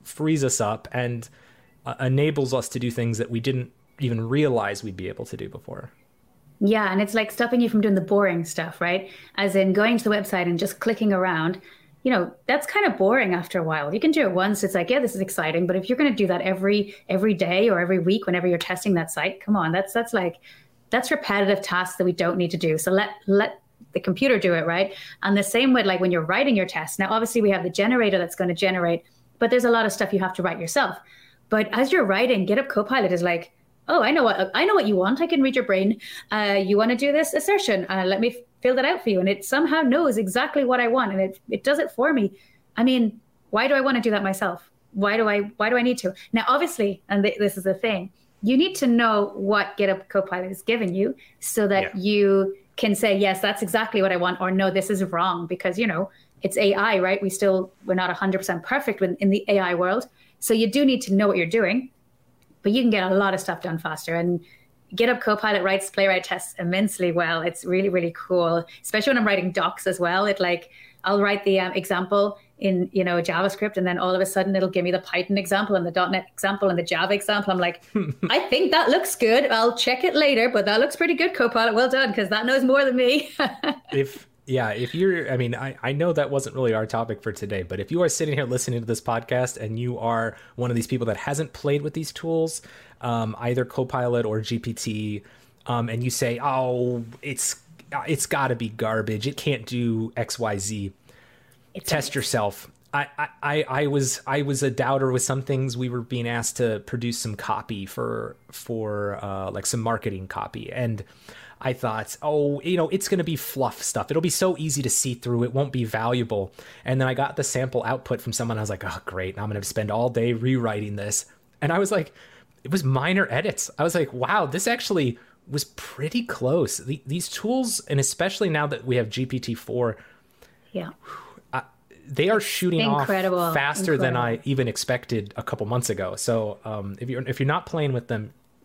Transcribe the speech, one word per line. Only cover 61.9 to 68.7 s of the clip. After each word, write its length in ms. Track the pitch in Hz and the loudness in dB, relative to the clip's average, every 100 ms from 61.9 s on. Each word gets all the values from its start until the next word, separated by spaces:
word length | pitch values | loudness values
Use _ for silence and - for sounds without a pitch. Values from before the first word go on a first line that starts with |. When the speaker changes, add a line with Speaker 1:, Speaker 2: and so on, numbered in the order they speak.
| _ _ _ _ _ _ _ | _ _ _ _ _ _ _
Speaker 2:
but 100 | 196 | 0
you 100 | 233 | 2
can 80 | 240 | 4
get 200 | 214 185 | 2 4
a 60 | 190 | 4
lot 180 | 196 | 4
of 60 | 190 | 0
stuff 220 | 190 165 | -4 -6
done 160 | 180 165 | -4 -4
faster. 380 | 160 156 - 170 | -6 -6 -4 0
And 240 | 175 175 - - _ _ _ 185 | 0 0 -4 -20 _ _ _ 0
GitHub 260 | 233 247 | 0 2
Copilot 420 | - 208 220 202 | 0 0 0 0
writes 260 | 190 190 196 | 2 0 -2
Playwright 340 | - 196 185 | 0 2 2
tests 320 | 185 190 - - | 0 -6 -8 -6
immensely 540 | 175 185 202 - 180 | -2 0 0 0 0
well. 300 | 165 165 165 | 2 0 0
It's 240 | 170 170 180 | -2 -4 -2
really, 240 | 185 196 | 0 2
really 240 | 180 170 - | 0 -2 -6
cool, 500 | - 180 170 170 170 | 0 2 2 0 -2